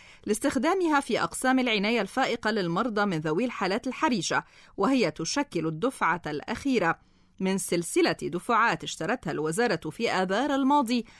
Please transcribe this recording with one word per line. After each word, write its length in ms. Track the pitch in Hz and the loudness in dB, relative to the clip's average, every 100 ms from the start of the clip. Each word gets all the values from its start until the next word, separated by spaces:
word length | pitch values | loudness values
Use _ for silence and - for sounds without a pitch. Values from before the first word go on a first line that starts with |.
| - - - | -20 -10 -4
لاستخدامها 720 | 208 277 262 277 381 349 285 | 0 0 2 2 2 2 2
في 220 | 277 208 | 2 0
أقسام 360 | - - 262 262 | -2 -2 2 2
العناية 420 | 247 214 202 233 | 2 2 2 0
الفائقة 500 | 190 - 254 233 214 | 0 -2 -2 0 -2
للمرضى 540 | 220 175 170 240 214 | 0 0 0 0 0
من 140 | 208 160 | 0 0
ذوي 260 | 156 160 | 0 0
الحالات 420 | 247 - 190 202 262 | 0 -2 -2 -2 -4
الحرجة، 580 | 247 320 220 156 135 - - - - | -2 0 0 0 -2 -4 -12 -12 -2
وهي 340 | 220 269 180 | 2 4 2
تشكل 560 | - 165 - 285 175 156 | 0 -4 -4 -2 -2 -4
الدفعة 560 | 156 233 - 180 170 156 | -2 -2 0 0 0 -4
الأخيرة 720 | 151 - 233 277 247 170 160 _ _ _ - | -8 -6 -4 0 2 2 0 _ _ _ -4
من 180 | 185 190 | -2 -2
سلسلة 580 | - 175 170 - 339 165 | -2 -2 0 2 2 0
دفعات 640 | - 170 - 226 226 165 | -4 -6 0 2 2 0
اشترتها 460 | 151 - 160 254 185 | -4 -6 -4 -4 -4
الوزارة 600 | 143 156 165 240 170 156 | -4 -2 0 0 0 -4
في 200 | - 196 | -4 -2
آذار 440 | 180 185 196 294 | 0 0 0 0
الماضي 500 | 277 269 294 226 247 214 - | 2 4 4 4 0 -2 -10